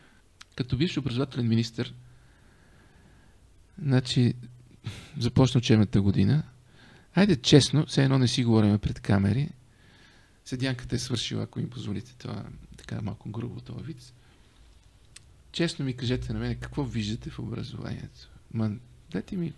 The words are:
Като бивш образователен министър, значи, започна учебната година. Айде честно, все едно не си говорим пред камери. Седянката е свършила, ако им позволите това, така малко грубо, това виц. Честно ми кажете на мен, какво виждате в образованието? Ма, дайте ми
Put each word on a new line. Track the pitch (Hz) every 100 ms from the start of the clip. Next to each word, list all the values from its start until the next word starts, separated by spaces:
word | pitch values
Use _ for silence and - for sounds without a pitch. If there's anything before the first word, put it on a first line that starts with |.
| - _ _ - -
Като | - 127 123
бивш | 175 -
образователен | 131 117 135 - 117
министър, | 113 113 - 120 - - - - _ - _ - - - - - - - - - - _ -
значи, | 151 127 123 135 120 - - - - - - - - 135
започна | 117 - 131 127
учебната | 117 110 101 -
година. | 101 98 98 147 - - _ - - - _
Айде | - 208 139
честно, | - 151 127 139 147
все | -
едно | 135 135
не | 123
си | 131
говорим | 117 110 104 104
пред | - -
камери. | - 101 98 117 147 - - _ - - - - _ _
Седянката | - 127 135 123 - 120
е |
свършила, | 120 113 - 110
ако | 107 -
им | -
позволите | 120 113 101 - -
това, | - 107 - - - -
така | - 117
малко | 107 110 -
грубо, | 107 120 123
това | - -
виц. | 139 - - - - - - - - - - _ - - - - -
Честно | - 170 -
ми | 135
кажете | 123 120 127 123
на | 110
мен, | 120 120
какво | - -
виждате | 131 113 104 117 160
в | -
образованието? | 107 113 113 - - - - - - - -
Ма, | 113 110 104 - - -
дайте | 180 - 190
ми | 165